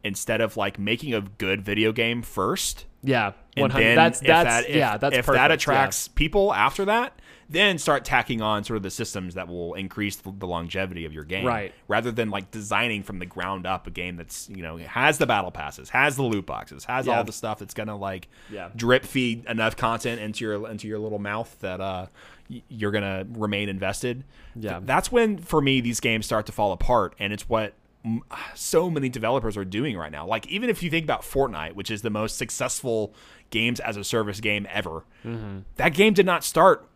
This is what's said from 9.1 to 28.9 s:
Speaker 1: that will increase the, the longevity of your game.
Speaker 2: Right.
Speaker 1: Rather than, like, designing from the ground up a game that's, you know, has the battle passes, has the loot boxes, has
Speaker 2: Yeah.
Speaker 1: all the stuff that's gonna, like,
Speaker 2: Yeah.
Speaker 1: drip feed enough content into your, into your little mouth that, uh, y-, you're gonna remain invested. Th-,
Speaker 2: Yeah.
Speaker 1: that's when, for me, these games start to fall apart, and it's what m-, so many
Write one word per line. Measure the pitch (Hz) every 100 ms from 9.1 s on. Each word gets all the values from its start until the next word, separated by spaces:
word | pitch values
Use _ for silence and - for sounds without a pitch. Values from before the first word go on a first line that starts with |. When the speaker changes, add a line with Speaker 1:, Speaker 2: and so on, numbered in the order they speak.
| 101 92 90
Speaker 1:
that | 87
will | 87 85
increase | 85 95 - 101 -
the, | 95 98
the | 95
longevity | 87 85 95 95 87 80
of |
your | 78
game. | 76 92 123
Speaker 2:
Right. | 113 98 - -
Speaker 1:
Rather | 104 120
than, | 113 110
like, | 101 95
designing | 110 104 101 120 107
from | 98 98
the | 90
ground | 92 90 95 90
up | 92 -
a |
game | 85 90 87
that's, | 85 - -
you | 95
know, | 82 82
has | 82 117 143 143
the | 139
battle | 107 90
passes, | - 73 - 65
has | 123 147 139
the |
loot | 131 107 85
boxes, | 58 - 69 -
has | 123 -
Speaker 2:
Yeah. | 120
Speaker 1:
all |
the | 110
stuff | - 110 107
that's | 98
gonna, | - 107 104
like, | 98 95 - _ -
Speaker 2:
Yeah. | 104 87 107
Speaker 1:
drip | 120 131 -
feed | 135 123 117 117
enough | 113 110 -
content | 117 113 123 117
into | 107 104 113
your, | 104 110
into | 107 110
your | 107
little | 107 104
mouth | 101 104 117 -
that, | 95 92
uh, | 95 92 92 - - - -
y-, | 123 -
you're | 113 104
gonna | 104 98 95 95
remain | 113 107 101 104
invested. | 95 95 98 123 123 135 - -
Th-, | 120 107
Speaker 2:
Yeah. | 87
Speaker 1:
that's | 98 190 190
when, | 240 220 202
for | 170 160
me, | 139 135
these | 120 117
games | 123 113 107
start | 110 107
to |
fall | - 104
apart, | 90 - 123 92 -
and | 101
it's | 104 -
what | 113 104 _ _ _
m-, | 113 113 - - - -
so | - 160
many | 180